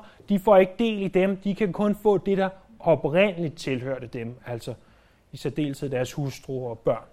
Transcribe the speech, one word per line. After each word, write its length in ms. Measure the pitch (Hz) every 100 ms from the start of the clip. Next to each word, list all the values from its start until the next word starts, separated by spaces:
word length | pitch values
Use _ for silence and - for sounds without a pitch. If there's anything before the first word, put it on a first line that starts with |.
| - - -
de 100 | 202
får 180 | 220 190
ikke 180 | 190 -
del 240 | 233 208
i 60 | 196
dem. 280 | 190 190 190
De 180 | 202
kan 180 | 185 208
kun 220 | 165 208
få 240 | 202 214 190
det, 200 | 202 196
der 100 | 190 - _ -
oprindeligt 800 | 170 147 151 170 208 170 160 -
tilhørte 480 | - 127 131 127 120
dem. 320 | 123 117 123 -
Altså 280 | 120 127 110 _ _ _ _ _
i 40 | 143
særdeleshed 540 | 143 156 147 139 139
deres 220 | 127 127
hustruer 580 | - 139 - - 131 123
og 80 | 113
børn. 260 | 147 113 -